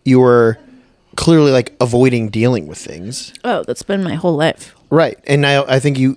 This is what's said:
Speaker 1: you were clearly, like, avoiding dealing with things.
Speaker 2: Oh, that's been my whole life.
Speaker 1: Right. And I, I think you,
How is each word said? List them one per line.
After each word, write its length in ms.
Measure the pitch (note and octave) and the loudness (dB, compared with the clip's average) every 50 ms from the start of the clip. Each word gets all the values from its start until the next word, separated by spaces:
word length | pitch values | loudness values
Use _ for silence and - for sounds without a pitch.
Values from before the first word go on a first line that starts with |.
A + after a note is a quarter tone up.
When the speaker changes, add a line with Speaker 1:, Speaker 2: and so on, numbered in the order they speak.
| _ | _
Speaker 1:
you 160 | C3 B2+ B2+ | 2 4 4
were 360 | B2+ B2 A#2+ A#2+ A#2 A2+ A2+ - - - - - _ _ _ _ _ _ _ - | 6 6 4 4 4 2 0 -2 -10 -20 -20 -20 _ _ _ _ _ _ _ -4
clearly, 340 | - E3 E3+ D#3+ D3 C#3+ | 0 2 4 4 4 4
like, 240 | C3 B2+ A#2+ - - _ | 2 2 0 -2 -4 _
avoiding 480 | B2+ A#2+ A#2 A#2+ C3 C3 A#2+ A#2 A2+ G#2+ | -4 -2 2 2 2 2 2 0 -4 -4
dealing 360 | G#2 A2 A2+ B2 B2+ G#2+ D2+ | -4 -2 0 0 0 -2 -4
with 120 | D2 D#2+ - | -8 -14 -18
things. 560 | - - C#2+ D#2+ F2+ G#2+ C3 - - - - - - | -18 -16 -16 -16 -14 -14 -14 -14 -16 -16 -20 -12 -8
Speaker 2:
Oh, 180 | B3 A3+ - D#2+ - | -6 -6 -6 -6 -8
that's 160 | B2 - - | -10 -10 -6
been 220 | - G3 G3 F#3+ | -6 -6 -4 -4
my 100 | F3+ G3+ | -6 -6
whole 200 | E3 - F3+ E3 C#3+ | -4 -2 -2 -2 0
life. 360 | D#3 D#3 - - - - _ _ _ _ | 0 -2 -2 -4 -12 -20 _ _ _ _
Speaker 1:
Right. 300 | C#3+ D#3+ D#3+ B2 - - _ - | 0 2 2 0 -2 -8 _ -2
And 180 | C#3+ C#3+ C#3+ | 0 2 2
I, 180 | C#3+ C#3+ C#3 C#3 | 2 2 0 0
I 160 | C3 C3 C3+ | 0 -2 0
think 200 | C3 D3 C#3 C3 | 0 0 0 0
you, 160 | C3 C3 C3 | 0 0 0